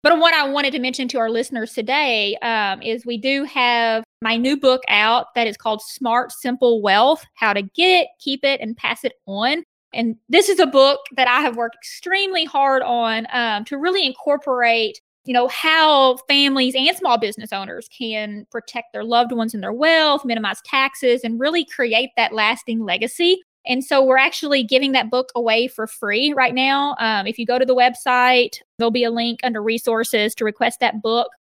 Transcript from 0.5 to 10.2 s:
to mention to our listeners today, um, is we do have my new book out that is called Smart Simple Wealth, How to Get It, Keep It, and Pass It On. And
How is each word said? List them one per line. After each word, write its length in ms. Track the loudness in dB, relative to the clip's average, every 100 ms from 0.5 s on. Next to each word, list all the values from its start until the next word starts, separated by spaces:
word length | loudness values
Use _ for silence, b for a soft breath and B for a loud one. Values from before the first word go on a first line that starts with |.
| -2 -2
to 60 | -2
mention 300 | -6 -4 -6
to 100 | -2
our 120 | -2
listeners 440 | -2 -4 -6 -8
today, 600 | -8 -4 -2 0 0 -2 -2
um, 380 | -4 -2 -2 -4
is 220 | -6 -6
we 140 | -6 -4
do 260 | -2 -2
have 580 | -2 0 0 2 0 -2 -6 _
my 140 | -2 0
new 200 | 0 2
book 260 | 2 2 2
out 380 | 2 4 2 0
that 120 | -2 -2
is 120 | -2
called 240 | -4 -4
Smart 500 | -8 -8 0 0 -2
Simple 480 | -6 -6 0 2 2
Wealth, 420 | 4 4 4 2 -4
How 180 | _ 0
to 80 | 0
Get 400 | -4 0 4 4
It, 60 | 2 _
Keep 240 | -8 -2
It, 180 | -2 -2
and 120 | -4
Pass 300 | -6 -6 -4
It 80 | -6 -8 -12
On. 360 | -4 -2 -2 -6 _ _
And 240 | -4 -4 -4